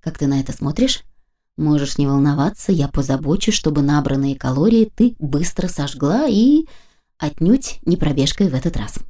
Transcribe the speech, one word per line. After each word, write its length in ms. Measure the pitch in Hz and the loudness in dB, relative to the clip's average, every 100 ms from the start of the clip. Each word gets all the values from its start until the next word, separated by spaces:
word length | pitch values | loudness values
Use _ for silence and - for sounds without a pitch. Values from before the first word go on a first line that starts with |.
Как 180 | - - | -8 -4
ты 80 | 143 | 0
на 140 | 139 | 0
это 120 | 135 | -2
смотришь? 520 | - 147 151 262 - - _ _ _ _ - | -4 -4 0 0 0 -8 _ _ _ _ -4
Можешь 400 | 156 151 139 - | 0 2 0 -2
не 80 | 143 | 0
волноваться, 640 | 139 143 143 143 - - | 2 2 2 -2 -2 -2
я 160 | 185 139 | 0 0
позабочусь, 680 | - 135 135 143 185 - | -2 -2 -2 0 0 0
чтобы 280 | 214 165 147 | 0 0 0
набранные 540 | 143 147 139 135 139 135 | 2 2 0 0 -2 -4
калории 480 | 135 131 180 226 220 | -4 0 4 4 2
ты 220 | - 233 - | 2 0 0
быстро 480 | 151 143 160 - 180 | -4 -2 -2 -2 -4
сожгла 600 | - 143 - 143 202 302 | -4 -6 -2 0 0 2
и... 380 | 208 240 294 320 - - _ _ _ | 4 4 4 0 -10 -20 _ _ _
отнюдь 640 | 151 - 165 262 - - | -8 -2 2 2 0 -8
не 120 | - 175 | -2 0
пробежкой 520 | 156 143 143 - 196 | 0 0 -2 0 0
в 60 | |
этот 220 | 131 175 - | 0 -2 -4
раз. 240 | 101 - - | -6 -6 -8